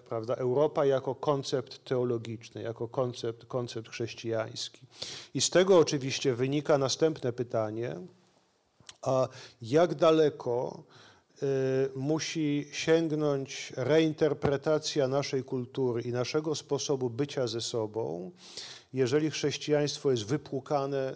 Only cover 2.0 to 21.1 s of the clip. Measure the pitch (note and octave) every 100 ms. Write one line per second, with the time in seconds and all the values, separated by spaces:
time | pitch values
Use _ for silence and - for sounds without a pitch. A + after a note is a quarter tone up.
2 | B2 A#2 A2+ A2+ - - A2 A2+ A#2 -
3 | B2+ A#2 A#2 A2+ - B2+ A#2+ A#2 A2 -
4 | A2+ - A#2 A2+ A2+ A#2+ - - - -
5 | - - - C3+ - E3+ F#3+ F3+ D3+ D3
6 | C3 - C#3 A#2 C3 D3 D3 C#3+ C3 -
7 | D#3+ D#3 B2 A2+ A#2 A2+ A2 A2 B2 E3+
8 | F#3 _ _ _ _ _ _ _ - -
9 | C3 C3 B2 - - - A2+ D3+ F3 D3+
10 | E3 D#3+ D3+ D3 B2+ A#2+ C#3 - - -
11 | - - _ - C#3 C3+ C3 C3 C3+ C3
12 | C#3 D#3+ - E3 D3+ D3 D3 - - E3
13 | D#3+ D3+ D3 C#3 C3+ - - - B2 D#3+
14 | D#3+ D3+ D#3 C3+ D3 C#3 D#3 D3+ - D3+
15 | C3 C#3 C3+ C3+ B2+ B2+ A#2+ - B2+ A#2
16 | A#2+ B2 A#2+ D#3 D#3 D3 - C#3 - C3+
17 | B2+ A2+ C#3+ C#3+ A#2+ A2+ A2 A#2+ G#2+ G#2+
18 | B2+ E3+ F3+ F3+ - - - - - C3
19 | B2 D3 D#3 - D3 - - D3 D3 -
20 | C#3+ A#2+ G2+ C#3+ - C3+ - D3 C#3 C#3
21 | C3+